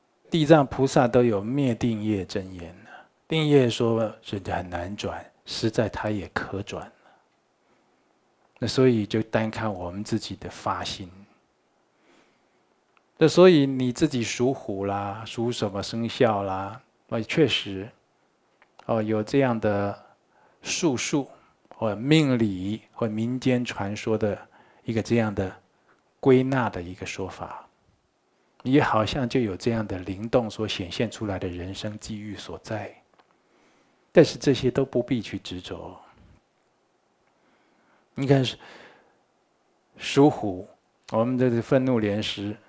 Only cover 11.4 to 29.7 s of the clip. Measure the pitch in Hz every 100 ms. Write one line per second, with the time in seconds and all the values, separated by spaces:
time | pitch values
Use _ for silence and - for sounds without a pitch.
11.4 | _ _ _ _ _ _ _ _ _ _
12.4 | _ _ _ _ _ _ _ - 156 165
13.4 | 185 165 139 131 127 120 156 127 110 -
14.4 | 123 131 - 98 98 98 101 101 113 -
15.4 | 117 120 104 98 92 117 113 - 120 104
16.4 | 98 95 98 117 - _ _ 117 107 -
17.4 | 143 123 - 98 104 - _ _ _ _
18.4 | _ _ _ _ - 113 107 107 104 139
19.4 | 135 113 107 101 101 98 - _ _ _
20.4 | _ _ - - 170 123 - 151 131 -
21.4 | _ _ _ - 110 101 127 156 147 127
22.4 | 113 92 95 107 - - 113 107 113 127
23.4 | 127 123 120 - 101 107 - 110 107 98
24.4 | - - _ _ - 113 101 117 110 98
25.4 | 95 - _ _ _ _ _ _ 139 127
26.4 | 131 135 113 95 87 92 92 - 95 -
27.4 | 87 - - _ _ _ _ _ _ _
28.4 | _ _ 127 139 - 110 107 151 120 135
29.4 | 113 92 -